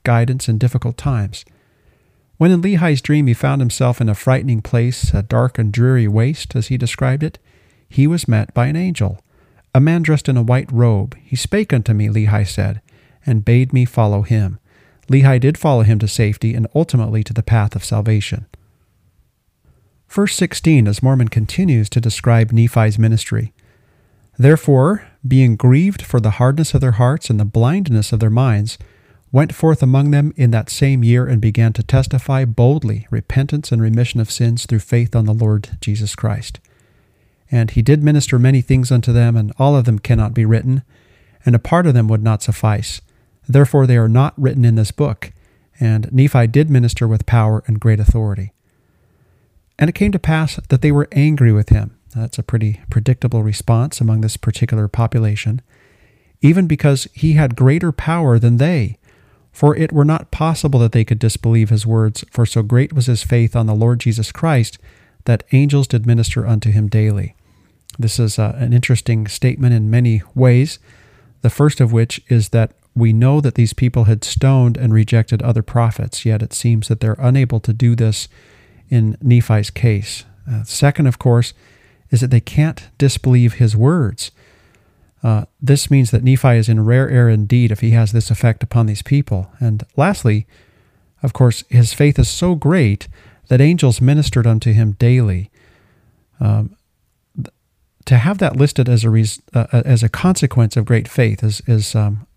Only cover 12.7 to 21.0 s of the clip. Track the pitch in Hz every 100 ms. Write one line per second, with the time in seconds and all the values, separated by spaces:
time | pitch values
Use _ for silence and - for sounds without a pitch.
12.7 | 104 - _ _ _ - 113 104 120 131
13.7 | 131 120 - 107 101 101 110 95 98 _
14.7 | _ _ _ - 135 135 127 131 160 160
15.7 | 123 107 107 107 - 107 104 113 117 110
16.7 | 147 165 123 110 107 104 113 - 113 101
17.7 | 95 - 107 107 107 - - - - _
18.7 | _ _ _ _ _ _ _ _ _ _
19.7 | _ _ _ _ - 202 - 175 - 160
20.7 | 147 104 101